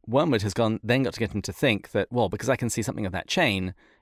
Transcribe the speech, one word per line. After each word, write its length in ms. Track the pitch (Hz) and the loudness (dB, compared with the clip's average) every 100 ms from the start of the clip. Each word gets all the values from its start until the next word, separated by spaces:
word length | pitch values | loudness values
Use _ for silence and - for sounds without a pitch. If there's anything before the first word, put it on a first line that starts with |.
| - | -2
Wormwood 360 | 123 165 120 | 0 2 2
has 120 | 101 | 0
gone, 260 | 107 113 110 | 0 0 0
then 200 | 107 127 | 2 2
got 100 | 131 | 2
to 80 | - | -2
get 120 | 107 | -2
him 100 | 104 | -2
to 100 | - | -6
think 380 | - 143 101 - | 0 2 2 0
that, 200 | 107 95 | -2 0
"Well, 200 | 120 104 | 0 0
because 180 | 101 117 | 0 -2
I 80 | 127 | 0
can 140 | 120 | -2
see 100 | - | -2
something 240 | 113 - | -4 -4
of 80 | 101 | -4
that 160 | 90 - | -4 -2
chain, 460 | - 151 98 92 - _ _ | 0 2 2 -2 -6 _ _